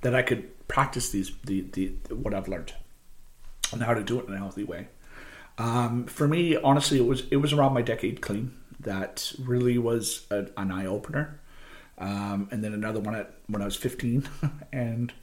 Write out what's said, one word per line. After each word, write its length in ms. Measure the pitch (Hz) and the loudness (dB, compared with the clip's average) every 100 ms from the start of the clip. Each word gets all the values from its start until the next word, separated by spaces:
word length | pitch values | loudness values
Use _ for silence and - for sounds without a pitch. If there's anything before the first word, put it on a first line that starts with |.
that 120 | 123 | 4
I 80 | 127 | 2
could 460 | 127 117 - - - | 4 0 -2 -16 -2
practice 420 | - 135 123 117 | 2 2 2 -2
these, 220 | 101 92 - | -2 -2 -6
the, 180 | - 95 92 | -2 -2 -2
the, 160 | - 95 - - | -2 -2 -2 -4
what 200 | 110 107 | -4 -2
I've 140 | 101 95 | -2 -2
learned 260 | 90 80 - - - - - - - - - - | -6 -6 -10 -10 -14 -20 -18 -18 -16 -14 -6 -4
and 100 | 110 | -2
how 120 | 113 | 2
to 80 | 113 | 2
do 160 | 101 120 | 2 -2
it 80 | 123 | -2
in 60 | |
a 40 | 95 | -6
healthy 260 | 98 95 | -6 -6
way. 240 | 104 87 - - - - - - - - | -6 -6 -10 -16 -20 -18 -18 -18 -18 -4
Um, 460 | 117 120 123 120 120 | 0 2 2 0 -4
for 220 | - 147 | 2 4
me, 280 | 160 175 151 | 4 4 6
honestly, 420 | 139 143 139 139 | 6 6 6 6
it 80 | 120 | 6
was, 180 | 127 - | 4 2
it 60 | 139 | 4
was 160 | 147 | 4
around 200 | 147 135 | 6 6
my 100 | 131 | 6
decade 380 | 117 113 101 - | 2 0 -2 -4
clean 340 | - 104 123 - - - | -2 -2 -2 -8 -18 -10
that 520 | - 95 95 - - - | -6 -4 -4 -4 -8 -6
really 380 | 127 123 123 120 | 0 4 6 4
was 480 | 117 117 110 - - | 4 2 0 -6 -2
a, 180 | 104 98 - | -2 -2 -2
an 140 | 98 | -2
eye-opener. 680 | 95 95 101 - 139 151 - - - - - - - | -2 -2 -2 -2 -4 -4 -8 -18 -18 -18 -18 -20 -8
Um, 500 | 95 101 101 101 101 | -4 -2 -2 -2 -2
and 120 | 110 | -2
then 120 | 107 | -4
another 260 | 107 107 110 | -2 -2 -2
one 140 | 104 | -2
at, 200 | 110 101 - - | -4 -6 -12 -6
when 160 | 104 | -2
I 20 | |
was 100 | 101 | -2
fifteen 540 | 98 127 - 123 123 139 - 147 | 0 -4 -2 2 2 0 -2 -4
<laughs> 220 | - - | -4 -8
and 400 | 139 117 113 120 - | -2 -2 0 -2 -4